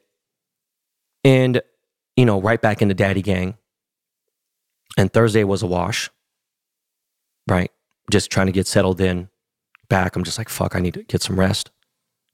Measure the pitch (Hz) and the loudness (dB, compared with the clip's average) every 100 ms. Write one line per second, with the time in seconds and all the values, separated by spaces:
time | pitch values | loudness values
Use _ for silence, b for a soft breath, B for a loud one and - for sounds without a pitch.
0 | _ _ _ _ _ _ _ _ _ _ | _ _ _ _ _ _ _ _ _ _
1 | _ _ 139 131 127 123 - _ _ _ | _ _ 4 4 4 0 -4 _ _ _
2 | _ - 120 98 101 117 110 101 104 92 | _ 2 4 4 0 2 0 0 0 2
3 | 98 95 98 92 92 110 _ _ _ _ | 0 0 -2 -2 -4 -10 _ _ _ _
4 | _ _ _ _ _ _ _ _ - - | _ _ _ _ _ _ _ _ -6 0
5 | 95 113 117 110 98 98 92 87 90 - | 2 2 2 2 0 -2 -2 -4 -4 -6
6 | - _ _ _ _ _ _ _ _ _ | -8 _ _ _ _ _ _ _ _ _
7 | _ _ _ _ - 92 - _ _ _ | _ _ _ _ -2 -2 -2 _ _ _
8 | - 101 - - 95 92 - 104 95 92 | 0 0 0 -2 0 0 0 0 0 0
9 | 92 90 92 _ _ _ _ _ - 95 | -2 -2 -8 _ _ _ _ _ -2 0
10 | 90 - 85 113 110 - 92 92 90 190 | 0 -4 -8 -8 -10 -6 -4 -2 -4 -6
11 | - 85 - 92 95 107 - _ _ _ | -6 -6 -4 -2 0 -2 -8 _ _ _
12 | _ _ _ | _ _ _